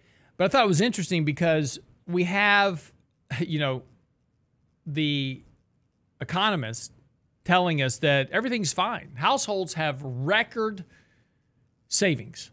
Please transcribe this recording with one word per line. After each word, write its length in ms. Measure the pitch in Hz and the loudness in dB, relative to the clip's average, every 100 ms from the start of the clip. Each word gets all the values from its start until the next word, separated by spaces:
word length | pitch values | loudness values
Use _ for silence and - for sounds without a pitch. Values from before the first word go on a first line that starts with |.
| _ _ _ - | _ _ _ -2
But 80 | |
I 40 | 185 | 2
thought 160 | 269 | 4
it 40 | 214 | 4
was 140 | 160 | 4
interesting 420 | 233 202 165 175 | 2 0 -2 0
because 540 | 151 139 170 156 139 - - _ - | 0 0 2 2 0 -6 -16 _ -4
we 180 | 175 | -2
have, 680 | 175 202 208 202 202 165 - _ _ _ | 0 2 4 4 4 0 -10 _ _ _
<laughs> 220 | - 127 | -10 -6
you 200 | 175 151 | -2 -2
know, 240 | 139 131 - _ _ _ _ _ _ _ _ _ | -2 -4 -8 _ _ _ _ _ _ _ _ _
the 580 | 165 147 151 143 135 131 - _ _ _ _ _ _ - | -8 -2 0 0 -2 -6 -14 _ _ _ _ _ _ -14
economists 720 | 127 175 214 185 113 113 - _ _ _ _ _ - | -6 0 2 0 -4 -8 -12 _ _ _ _ _ 2
telling 340 | 180 180 151 | 2 4 0
us 160 | 131 - | 0 0
that 280 | 156 139 135 | 2 2 2
everything's 440 | 196 247 240 160 | -2 -2 -2 -2
fine. 380 | - 202 226 - | -2 -4 -4 -10
Households 580 | 117 185 269 - 196 180 | -2 0 0 0 -4 -4
have 300 | 156 156 131 | -4 -4 -4
record 840 | 139 123 143 208 226 233 220 196 - _ _ _ _ _ _ _ _ _ - | -8 -4 0 0 0 -4 -4 -6 -14 _ _ _ _ _ _ _ _ _ -4
savings. 640 | - 196 127 113 - - | 0 0 0 -6 -16 -18